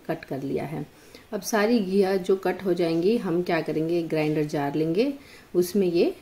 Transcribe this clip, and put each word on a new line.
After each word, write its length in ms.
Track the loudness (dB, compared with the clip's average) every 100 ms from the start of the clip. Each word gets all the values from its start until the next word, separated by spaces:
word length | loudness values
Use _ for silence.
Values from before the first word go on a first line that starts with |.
| -8
कट 160 | -8
कर 180 | -6 -8
लिया 220 | -4 -4
है। 220 | -6 -8 -10 -16 -20 -20 -12
अब 80 | -10
सारी 380 | -2 0 2 2
घिया 380 | 2 2 2 2
जो 200 | 0 0
कट 280 | 0 -2
हो 100 | -2
जाएंगी, 420 | 0 2 2 2 2
हम 260 | 0 -2
क्या 180 | 0 -2
करेंगे, 420 | 0 -2 0 0
ग्राइंडर 400 | 0 0 0 0
जार 320 | 0 -2 -2
लेंगे, 400 | 0 0 2 0 -2 -12 -20 -4
उसमें 380 | 0 0 2 2
ये 220 | 2 2 -2